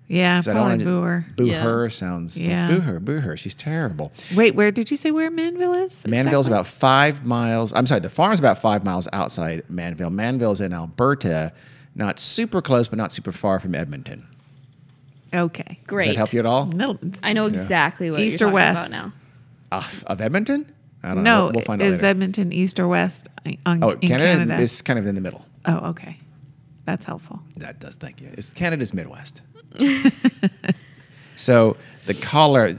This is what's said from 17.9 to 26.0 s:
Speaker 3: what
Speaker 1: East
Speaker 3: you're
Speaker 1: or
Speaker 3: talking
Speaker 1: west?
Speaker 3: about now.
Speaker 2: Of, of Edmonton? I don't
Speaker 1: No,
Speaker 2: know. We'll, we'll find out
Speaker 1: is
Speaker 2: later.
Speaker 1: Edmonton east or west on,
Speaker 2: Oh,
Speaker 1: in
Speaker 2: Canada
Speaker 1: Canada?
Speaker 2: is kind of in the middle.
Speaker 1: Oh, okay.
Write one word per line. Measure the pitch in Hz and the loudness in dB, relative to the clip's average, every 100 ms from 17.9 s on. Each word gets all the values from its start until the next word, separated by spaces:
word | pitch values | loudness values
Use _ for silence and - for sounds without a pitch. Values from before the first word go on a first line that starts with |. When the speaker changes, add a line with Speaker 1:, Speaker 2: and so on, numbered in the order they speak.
| - 175 | 0 -4
Speaker 3:
what | 151 | 0
Speaker 1:
East | 220 170 | 0 2
Speaker 3:
you're | 214 | 4
Speaker 1:
or | |
Speaker 3:
talking | 190 - 170 | 4 4 2
Speaker 1:
west? | 170 | -4
Speaker 3:
about | - 202 - - - - - _ | -8 -10 -14 -20 -20 -20 -20 _
now. | 95 | -8
Speaker 2:
Of, | - - - | -8 -10 -8
of | 95 | -4
Edmonton? | 110 180 226 285 302 - _ - | 0 0 0 -2 -4 -14 _ -12
I | 180 190 | -4 0
don't | 214 | 4
Speaker 1:
No, | 214 | 4
Speaker 2:
know. | 180 | 4
We'll, | 117 | 0
we'll | - | -2
find | - | 0
out | 196 | 0
Speaker 1:
is | 180 | 2
Speaker 2:
later. | 196 | 2
Speaker 1:
Edmonton | 190 190 196 180 | 2 0 -2 -2
east | 175 185 185 | 0 0 0
or | 180 | 0
west | 175 180 - - - - - 180 | 0 0 -4 -16 -14 -10 -6 -2
on, | 170 | 2
Speaker 2:
Oh, | 120 | 2
Speaker 1:
in | - - | 2 2
Speaker 2:
Canada | 127 170 175 | 4 4 4
Speaker 1:
Canada? | - 123 | 2 0
Speaker 2:
is | 120 - | 0 0
kind | - 120 | -2 -2
of | 101 | -2
in | 98 | -4
the | |
middle. | 92 - - - - | -6 -10 -18 -8 -4
Speaker 1:
Oh, | 165 - | -2 -4
okay. | 165 | -8